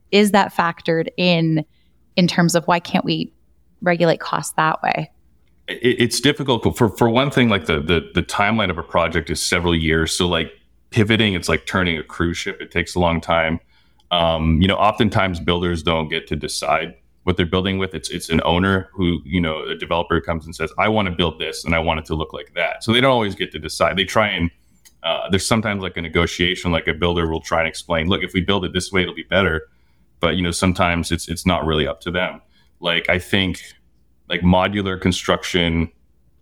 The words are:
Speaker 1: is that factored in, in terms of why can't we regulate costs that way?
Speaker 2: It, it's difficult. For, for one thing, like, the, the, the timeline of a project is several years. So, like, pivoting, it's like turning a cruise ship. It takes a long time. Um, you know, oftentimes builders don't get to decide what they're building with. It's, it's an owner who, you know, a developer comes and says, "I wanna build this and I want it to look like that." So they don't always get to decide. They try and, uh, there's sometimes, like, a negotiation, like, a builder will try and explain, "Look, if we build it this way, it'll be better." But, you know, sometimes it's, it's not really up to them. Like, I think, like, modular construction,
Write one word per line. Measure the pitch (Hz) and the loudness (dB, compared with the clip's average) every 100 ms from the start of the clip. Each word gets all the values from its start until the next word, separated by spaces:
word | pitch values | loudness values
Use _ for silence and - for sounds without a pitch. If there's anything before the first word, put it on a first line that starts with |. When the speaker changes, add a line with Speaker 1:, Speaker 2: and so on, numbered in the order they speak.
| - | 0
Speaker 1:
is | 202 208 | 4 6
that | 196 - | 4 2
factored | - 170 - - 165 165 - | 0 -2 -2 -2 -2 -2 0
in, | 180 165 160 156 - _ _ _ _ - | 2 4 4 2 -2 _ _ _ _ 0
in | 175 | 2
terms | - 170 | 4 2
of | 170 160 | 2 2
why | 175 | 0
can't | - - | 0 -2
we | - 160 - _ _ _ _ - | 0 -2 -4 _ _ _ _ -4
regulate | 175 170 170 - | 0 2 2 2
costs | - 160 - | -2 -4 -2
that | - 156 - | 0 0 0
way? | - - 156 _ _ _ _ _ - | -2 -2 -6 _ _ _ _ _ -12
Speaker 2:
It, | 87 123 - | -2 0 2
it's | 117 - | 0 2
difficult. | 143 - 135 123 98 - | 0 0 0 0 0 2
For, | 113 | 0
for | - 117 | 4 2
one | 117 143 | 4 2
thing, | 139 120 | 4 4
like, | 98 - | 2 0
the, | 73 | -2
the, | 73 82 - | 2 0 2
the | 87 | -4
timeline | - - 101 113 95 | -2 0 2 2 0
of | 87 | -4
a | |
project | - 87 82 82 80 | -2 0 2 0 -2
is | 78 | -4
several | - 90 87 | -2 0 2
years. | 82 80 80 80 | 2 2 2 0
So, | - 87 | 0 0
like, | 82 76 - _ _ _ | 0 -4 -10 _ _ _
pivoting, | 117 104 110 104 | 0 2 4 2
it's | 90 87 | 0 0
like | 82 - | -2 0
turning | 95 90 78 | 0 0 -2
a | |
cruise | - - 85 85 | -6 -2 -2 -2
ship. | 98 95 | -6 -10
It | 85 | -6
takes | 87 85 | -4 -4
a | 90 | 0
long | 87 82 | 2 0
time. | - 82 80 82 _ _ _ _ - | 0 0 2 -2 _ _ _ _ -4
Um, | 87 82 82 80 80 | 0 2 2 2 4
you | 95 | 4
know, | 90 | 4
oftentimes | 104 110 107 110 95 87 | 2 2 0 2 0 -2
builders | 78 87 87 85 | -2 0 0 -2
don't | 85 82 78 | 0 -2 -2
get | 80 - | -6 -6
to | 78 | -6
decide | 71 - 73 80 85 - _ _ | -6 -6 0 -2 -2 -12 _ _
what | 90 90 | -2 0
they're | |
building | 82 92 95 95 | 0 0 0 -2
with. | 92 | -4
It's, | 80 - | -6 -8
it's | 87 - | -10 -2
an | 82 | 0
owner | 78 87 95 95 - | 2 2 2 2 -2
who, | - 87 80 | -2 0 -2
you | 67 90 | -2 -2
know, | 82 78 | 0 -4
a | 64 | -6
developer | 82 73 82 - 82 | -8 -2 -2 -2 -6
comes | - 80 80 | -6 -8 -8
and | |
says, | 80 82 - | -8 -8 0
"I | 104 | 0
wanna | 107 92 | 2 -2
build | 85 85 - | 0 -2 -2
this | 78 - | -8 -8
and | - | -2
I | 82 | 0
want | 82 78 | 0 -4
it | - | -4
to | |
look | 78 78 | -6 -6
like | 71 - | -10 -10
that." | 87 80 - | -4 -4 -4
So | 113 | 0
they | 120 | 2
don't | 135 | 4
always | 123 101 | 2 0
get | 92 90 | -4 -8
to | - | -8
decide. | 78 - 80 90 | -10 0 0 2
They | |
try | 92 113 104 | 0 2 0
and, | 92 85 _ _ _ - _ | 0 -4 _ _ _ -20 _
uh, | 82 73 - | -4 -4 0
there's | 92 - | -2 2
sometimes, | 113 107 101 | 0 0 -4
like, | 92 90 | -6 -8
a | |
negotiation, | 80 85 85 - 87 90 87 | -4 0 0 0 -2 0 -2
like, | 82 85 | 0 -2
a | |
builder | 78 87 85 82 | -2 0 0 -2
will | 80 | -4
try | - 82 | -2 -2
and | 80 | -2
explain, | - - 82 80 | -6 -4 -2 0
"Look, | 98 | -2
if | - | 0
we | 95 | -2
build | 87 98 | 0 0
it | 87 | 0
this | 90 - | -6 -2
way, | 95 | -2
it'll | 87 | -2
be | 82 | -6
better." | - 95 87 80 - _ _ _ _ - | -2 0 2 -2 -6 _ _ _ _ -4
But, | 82 87 | -2 0
you | |
know, | 87 | -2
sometimes | - 92 87 87 85 80 | 0 0 2 0 0 -2
it's, | 85 - | -4 -4
it's | 85 | -4
not | 92 80 78 | 0 0 0
really | 78 69 | 0 -2
up | - | -6
to | 87 | -6
them. | 90 87 - _ _ _ _ | -4 -4 -8 _ _ _ _
Like, | 87 85 - | -2 -2 0
I | 90 | -2
think, | - 101 92 85 - - _ _ _ _ - | 0 0 0 -4 -14 -20 _ _ _ _ -8
like, | 90 | 0
modular | 90 92 95 104 98 87 | 4 4 4 0 -2 -2
construction, | 92 90 - 87 - 90 85 82 82 _ _ _ _ _ | -2 -2 0 -2 0 0 2 0 -2 _ _ _ _ _